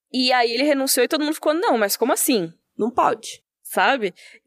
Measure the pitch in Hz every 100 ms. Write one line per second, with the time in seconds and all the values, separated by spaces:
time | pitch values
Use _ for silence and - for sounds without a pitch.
0 | _ 254 254 254 240 240 294 277 269 -
1 | 254 311 302 311 320 320 453 240 202 -
2 | 254 330 - 226 165 - _ - 220 254
3 | 254 226 - - _ _ - 202 196 269
4 | 196 - - -